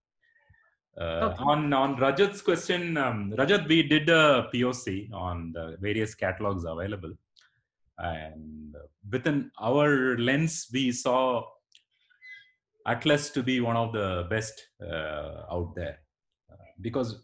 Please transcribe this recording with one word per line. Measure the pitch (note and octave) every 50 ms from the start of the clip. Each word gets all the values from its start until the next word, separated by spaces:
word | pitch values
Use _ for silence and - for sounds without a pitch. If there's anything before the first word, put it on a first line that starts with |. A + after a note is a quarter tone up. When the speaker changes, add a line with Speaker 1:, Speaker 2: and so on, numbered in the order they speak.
| _ _ _ _ _ _ _ _ _ _ _ _ _ _ _ _ _ _ _
Speaker 1:
Uh, | E2+ E2+ E2 E2 E2 A2+ G#2+ F2+
Speaker 2:
Okay. | - B2+
Speaker 1:
on, | C#3+ D3 D3+ D3+ C#3+ C#3+
on | C3+ C3+ C#3 C3+
Rajat's | A#2+ C3 C3+ C3+ D3 G3+ G3 G3 -
question, | - - F3 E3 - - F3+ F3 F3 E3+ E3
um, | D3+ C3+ B2 A#2 G#2+ G2+ G2 G#2
Rajat, | B2 C#3 D3+ G3+ G3+ D#3+
we | D3 D#3+ E3
did | D3+ C#3+ D3+ D#3 D3+ E3
a | E3 D#3+ D#3 D3+ C3+ B2 A#2 -
P | - A#2+ B2
O | B2
C | B2+ - - G#2+ F#2+ G2 G#2+ A#2
on | G#2 F2+ F2+ F2+ F2 E2+ E2 E2
the | E2 E2+ E2 E2 D#2+ F2
various | F#2+ G#2 G#2 A2 G#2+ G#2+ -
catalogs | - G#2 F#2+ F#2 - G#2+ G2+ G2 F2+ E2+
available. | E2 E2 E2 F2+ G2+ G#2 F#2 E2 E2 - - _ _ _ _ _ _ _ _ _ _ _ _ _ _ _
And | - F2 F2 E2 D#2+ D#2 D#2 D2+ D#2 D#2 D2+ D#2 D#2 D#2 D2+ D2+ D2+ D2+ D2+ _ _ - G2+
within | G#2 B2+ - E3 D3 C#3 A#2+ - - -
our | G#2+ A2+ C3 D3 D3 D3 C#3+ C3+ B2+ C3 B2 A#2
lens, | A#2+ B2+ C3+ D3 D#3+ D#3+ E3 - - -
we | A2+ C3+ C3+ B2+
saw | A#2+ A#2+ - C3+ B2 B2+ C3 B2+ B2 A#2 - - - _ _ _ _ _ _ _ _ _ _ _ _ _ - - - - - _ _ _ _ _ _ _ _
Atlas | A#2+ A#2+ A#2+ - D#3 D3 D3 D3 -
to | - C#3
be | A#2+ B2+ C3 B2
one | A#2+ A#2 A#2
of | A#2 A#2 A2+
the | A2+ G#2+ G2+ F#2+ F#2 F2 E2+ F2
best, | G#2+ A2 A2 - - - - _ _ -
uh, | F2+ E2+ E2 D#2+ D#2 D#2 D2+ D2 D2+ D#2 D#2+ D#2 D#2 D#2+
out | E2+ F2+ F2 F2 -
there. | F2+ E2 C#2+ - - _ _ _ _ _ _ _ _ _ _
Uh, | - - - - _ -
because | F#2 A2+ A#2+ C#3 B2 A2 G#2 -